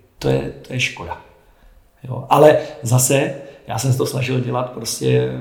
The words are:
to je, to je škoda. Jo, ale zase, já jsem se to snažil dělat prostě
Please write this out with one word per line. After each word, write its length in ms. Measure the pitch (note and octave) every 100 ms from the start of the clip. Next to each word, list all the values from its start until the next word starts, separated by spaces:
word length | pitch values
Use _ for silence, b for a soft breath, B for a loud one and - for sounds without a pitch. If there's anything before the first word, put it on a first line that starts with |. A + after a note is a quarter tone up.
| _ -
to 100 | C#3
je, 240 | C3+ C#3 - -
to 60 |
je 60 | B2+
škoda. 420 | - - E2 - - _ _ b b b _ _
Jo, 220 | B2+ B2+ -
ale 280 | C#3+ D3+ - B B
zase, 520 | G#2+ B2+ - C#3 D#3 - B B -
já 120 | A2+
jsem 120 | C3
se 60 | B2+
to 80 | -
snažil 340 | C3 B2+ C3
dělat 320 | B2 B2 B2+
prostě 600 | - A2+ - C3 B2+ - B1+